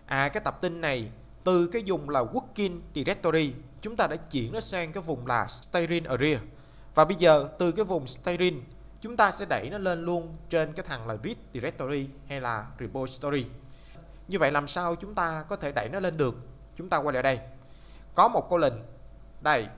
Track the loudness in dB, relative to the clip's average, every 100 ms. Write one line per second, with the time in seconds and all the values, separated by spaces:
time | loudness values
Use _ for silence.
0 | -4 0 0 0 -4 -2 -4 -2 -2 -2
1 | -4 -10 -18 -4 4 4 4 2 0 -2
2 | 0 0 2 -2 -4 -2 -2 -2 -8 -4
3 | -2 0 2 4 2 -2 -12 -12 -6 0
4 | 0 0 -4 -2 -2 -4 -4 -4 -4 -6
5 | -4 -4 0 0 0 -6 -2 0 2 0
6 | 0 2 2 2 -2 -16 -20 -20 0 6
7 | 6 8 8 8 6 0 2 2 0 0
8 | -2 -6 -2 2 2 0 -6 -16 -18 -12
9 | -2 4 4 4 -2 -2 -2 -2 0 0
10 | 0 -2 -2 -10 0 0 0 -2 -8 -6
11 | -4 -4 -6 -8 -10 -6 -6 -4 -4 -2
12 | -4 -8 -10 -6 -4 -4 -6 -8 -6 -4
13 | -6 -6 -2 -2 -2 -8 -16 -18 -18 -18
14 | -18 -18 -4 2 4 2 -2 -2 -2 -2
15 | -4 -2 -2 -2 -6 -6 -4 -2 -2 -2
16 | -2 0 0 -2 -10 -18 -18 -12 -2 0
17 | 2 2 2 2 -2 -16 -20 -20 -20 -20
18 | 0 6 6 6 2 4 4 2 -6 -16
19 | -18 -18 -18 -2 2 2 2